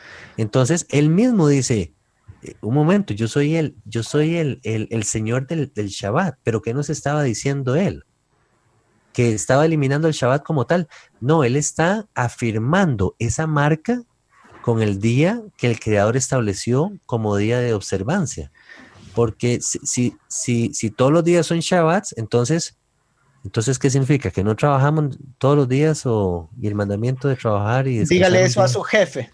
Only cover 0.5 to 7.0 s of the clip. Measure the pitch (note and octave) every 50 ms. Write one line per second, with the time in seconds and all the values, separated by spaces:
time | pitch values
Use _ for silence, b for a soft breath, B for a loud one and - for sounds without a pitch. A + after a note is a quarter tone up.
0.5 | - C3+ B2+ A#2 E3 F3 - - - C#3+ D3 D3+ D#3+ F#3 A#3+ B3+ A#3+ G3 D#3 D3
1.5 | C#3+ C#3 B2+ - B2 G#2 F2 - - _ _ _ _ _ _ - - _ - -
2.5 | - - - G#2 B2+ D3 D3+ D#3+ F#3+ G3+ G3 - G#2+ G2+ A2+ G#2+ - C#3+ C#3+ D3+
3.5 | D#3+ E3 D#3 C3 - - _ A2 G#2+ A#2 A2+ - - D3 D3+ D#3+ E3+ E3+ D#3+ C#3
4.5 | A2+ - - G#2+ A2 A2 A2 - A2+ A2+ G#2+ - - A2+ A2 A2 A#2+ C3 C3+ -
5.5 | E3+ D#3+ C#3 C3 - G#2+ G#2 G2+ G2 - - G2 A2 D#3+ G3 F3 - _ _ A#2+
6.5 | C3 C#3+ - A#2 A#2 C#3+ C#3+ - D3+ -